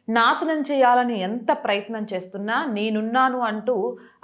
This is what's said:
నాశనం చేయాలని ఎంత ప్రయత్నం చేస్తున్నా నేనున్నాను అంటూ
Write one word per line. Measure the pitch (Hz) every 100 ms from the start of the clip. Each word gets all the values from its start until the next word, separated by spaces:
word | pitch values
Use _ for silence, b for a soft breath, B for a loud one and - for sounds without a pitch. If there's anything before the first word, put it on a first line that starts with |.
| -
నాశనం | 233 233 302 320 311
చేయాలని | 285 277 247 247 247 214
ఎంత | 185 240 240
ప్రయత్నం | 294 - 202 208 220 214
చేస్తున్నా | 185 185 196 208 247
నేనున్నాను | 311 208 220 214 220 247 262 247
అంటూ | 226 214 214 226 214 - B B